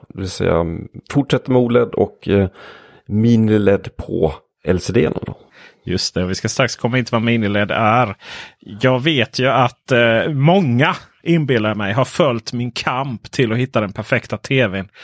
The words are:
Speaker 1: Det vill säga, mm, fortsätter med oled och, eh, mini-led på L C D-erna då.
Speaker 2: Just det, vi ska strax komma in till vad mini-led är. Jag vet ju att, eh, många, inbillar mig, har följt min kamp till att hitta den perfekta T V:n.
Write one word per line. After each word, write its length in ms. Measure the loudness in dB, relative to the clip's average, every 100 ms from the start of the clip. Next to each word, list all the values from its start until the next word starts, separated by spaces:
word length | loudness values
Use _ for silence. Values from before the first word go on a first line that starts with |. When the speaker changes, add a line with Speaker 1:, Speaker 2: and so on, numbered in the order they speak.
| -10
Speaker 1:
Det 100 | -10
vill 120 | -8
säga, 260 | -4 0 0
mm, 320 | 0 -6 -12 -16 -6
fortsätter 420 | -2 0 -2 2
med 100 | 2
oled 260 | 2 2 2
och, 400 | 0 -2 -2 0
eh, 200 | 2 2 -2 -20 -20 -20 -20 -6
mini-led 800 | 0 4 4 4 4 4 2 0 -14
på 380 | -6 0 0 -2 _ _
L 160 | -2 -2
C 120 | 0
D-erna 280 | 0 0 -2 -8
då. 100 | -12 _ -20 -20 _
Speaker 2:
Just 300 | -6 -4 -4
det, 100 | -4 -4
vi 80 |
ska 140 | -4 -4
strax 280 | -2 -2 -2
komma 220 | -2 -2
in 60 |
till 80 | -2
vad 100 | 0
mini-led 500 | 0 0 0 0 0
är. 420 | 0 2 2 0 -4 -14 -18 -18 _
Jag 420 | -18 -2 0 2
vet 360 | 0 0 0 0
ju 80 | 0
att, 440 | 2 2 -2 -2
eh, 360 | 2 4 2 0
många, 640 | 2 4 4 2 2 0 -2 -8 _
inbillar 520 | 0 0 2 0 0
mig, 180 | -2 -2
har 120 | -2
följt 480 | -2 0 0 0 -6
min 200 | -8 -6
kamp 580 | -6 -4 -4 -4 -8 -8
till 220 | -2 0
att 60 | 0
hitta 220 | -2 -2
den 120 | -4
perfekta 440 | -6 -4 -4 -4 -8
T 300 | -2 0 0
V:n. 220 | -2 -8 -14